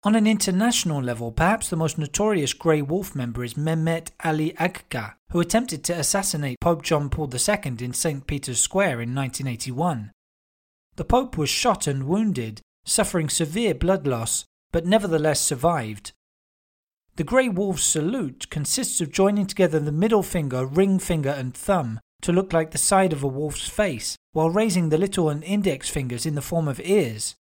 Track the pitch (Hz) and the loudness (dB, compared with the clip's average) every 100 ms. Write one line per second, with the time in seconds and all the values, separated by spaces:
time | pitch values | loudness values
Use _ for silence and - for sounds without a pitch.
0 | 208 220 214 214 - 185 226 233 175 147 | 4 4 4 4 2 2 2 2 0 0
1 | 127 117 117 113 165 220 - 165 160 - | -2 -4 -4 2 2 2 0 0 0 -2
2 | 147 - 208 208 135 - 165 151 143 170 | -4 0 2 2 0 0 2 2 2 -2
3 | 202 139 120 117 123 117 156 160 160 165 | -4 -6 -6 -4 -6 -4 -2 0 0 -2
4 | 165 _ 165 156 156 - 170 - - 127 | -6 _ -2 0 -2 0 -2 -4 -8 -8
5 | 107 - _ 175 170 226 247 151 - 170 | -8 -14 _ 0 2 2 0 -2 -2 0
6 | 143 196 190 160 143 123 170 170 - 151 | 0 0 0 -2 -4 0 0 0 2 0
7 | 143 - 147 123 - 202 151 120 123 - | 0 -2 -2 -2 0 0 -2 -6 -6 -2
8 | 170 139 - 143 - 120 - 185 196 123 | -2 -4 -6 -6 -4 -2 0 2 0 0
9 | 117 131 135 - 135 113 - 123 170 135 | -4 -4 -4 -4 -6 -6 -8 -2 -2 -2
10 | 107 _ _ _ _ _ _ _ _ - | -8 _ _ _ _ _ _ _ _ -10
11 | 160 247 262 - 143 - 247 196 - 139 | 2 2 2 -2 -2 0 2 2 0 -2
12 | 135 190 220 135 113 107 _ _ - - | 0 0 0 0 -4 -10 _ _ -4 0
13 | 202 180 156 - 160 170 233 135 170 190 | 0 0 -2 -2 -2 0 0 0 2 2
14 | 139 123 113 - - _ _ 170 165 214 | 0 -2 -2 -4 -6 _ _ -4 4 2
15 | 202 160 156 143 - 135 151 165 113 104 | 4 2 2 2 0 0 0 0 -4 -10
16 | - _ _ _ _ _ _ _ _ _ | -14 _ _ _ _ _ _ _ _ _
17 | _ - 147 254 262 185 202 170 - 160 | _ -6 2 2 2 2 0 0 0 0
18 | 156 262 165 127 - - 147 - 254 - | 0 -2 -4 -8 -10 -6 -2 -2 -2 -2
19 | 156 - 196 208 196 - 180 156 151 147 | -4 2 4 4 -2 2 2 4 0 0
20 | 214 220 185 180 147 127 131 147 196 190 | 4 2 2 -2 -2 -2 -2 2 4 4
21 | - 170 135 143 127 - - 190 127 113 | 0 -2 0 -2 -6 -8 0 0 0 -6
22 | _ _ - 175 190 165 160 - - 196 | _ _ 2 2 4 0 0 -2 2 4
23 | 190 151 139 131 151 147 - - 208 120 | 4 2 -2 -2 -4 -6 -8 -2 -2 -2
24 | - - _ 156 160 180 220 180 165 156 | -8 -10 _ 0 2 4 2 2 2 2
25 | 196 196 156 147 160 208 190 135 - 151 | 2 2 0 0 -2 0 0 -2 -4 -4
26 | 127 120 160 147 - 170 156 139 - 202 | -4 -4 -4 -4 -2 -2 0 -4 2 2
27 | 135 107 - - | 2 -2 -8 -10